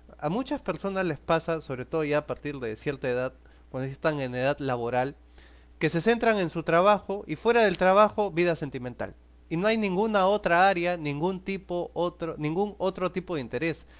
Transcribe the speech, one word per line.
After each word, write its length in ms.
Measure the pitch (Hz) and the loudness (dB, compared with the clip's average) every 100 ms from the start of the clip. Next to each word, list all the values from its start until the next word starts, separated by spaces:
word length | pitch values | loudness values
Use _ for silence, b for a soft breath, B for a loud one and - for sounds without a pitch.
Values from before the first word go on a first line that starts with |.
| - - | -20 -8
A 100 | 147 | -4
muchas 320 | 202 269 277 | -2 -4 -6
personas 440 | - 160 196 190 | -6 -6 -4 -2
les 140 | 180 147 | -2 -4
pasa, 420 | - 165 - 160 | 0 0 0 -6
sobre 240 | - 127 | -6 -10
todo 200 | 123 160 | -4 -4
ya 140 | 147 147 | 0 0
a 80 | 143 | -2
partir 320 | 123 147 143 | -8 -8 -6
de 180 | 117 107 | -8 -6
cierta 320 | 147 139 131 | -6 -4 -2
edad, 240 | 123 127 - - b b | -2 -4 -8 -20 b b
cuando 200 | 131 135 | -8 -8
están 300 | 135 165 147 | -2 -2 -2
en 140 | 131 | -4
edad 240 | 123 135 143 | -2 -2 -2
laboral, 560 | 135 123 117 123 135 - - b b b b - | -2 -2 -2 0 -2 -6 -20 b b b b -4
que 120 | 156 | -2
se 100 | 165 | 0
centran 380 | 214 233 226 208 | 2 2 2 2
en 120 | 165 | 0
su 120 | 170 | -4
trabajo 600 | 160 165 196 202 - 202 - | 2 4 6 4 0 -10 -8
y 100 | 156 | -2
fuera 280 | 226 240 | 2 4
del 120 | 214 175 | 4 4
trabajo, 540 | 185 190 208 214 202 | 4 6 6 4 -2
vida 260 | 160 175 160 | 0 0 0
sentimental. 580 | 143 131 123 123 98 - _ - - | -4 -8 -10 -8 -10 -12 _ -20 -6
Y 80 | 170 | -2
no 120 | 208 | 0
hay 80 | 226 | 2
ninguna 500 | 202 180 220 208 185 | 0 0 2 4 4
otra 420 | 208 180 170 190 | 2 4 6 6
área, 280 | 185 175 175 | 4 0 -2
ningún 440 | 147 143 175 185 | -4 -2 -2 -4
tipo, 500 | 190 190 - 175 - | -6 -8 -6 -6 -6
otro, 400 | - 175 - 165 151 | -4 -4 -4 -8 -4
ningún 360 | 151 170 208 190 | -4 -2 -2 -2
otro 340 | 185 185 180 | -4 -2 -4
tipo 220 | 185 170 | -4 -4
de 80 | 160 | -6
interés. 360 | 117 123 165 147 - B | -4 -4 -2 -4 -10 B